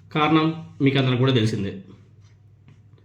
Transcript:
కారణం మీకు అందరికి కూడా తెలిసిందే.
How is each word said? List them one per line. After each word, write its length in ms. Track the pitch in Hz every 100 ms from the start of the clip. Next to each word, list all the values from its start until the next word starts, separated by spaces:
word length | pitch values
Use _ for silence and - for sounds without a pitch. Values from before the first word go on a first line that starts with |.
| - 156
కారణం 320 | 151 160 160 160 - -
మీకు 140 | 139 135
అందరికి 220 | 127 123
కూడా 100 | 135 127
తెలిసిందే. 320 | 110 104 98 - - - _ - - _ _ _ - - _ -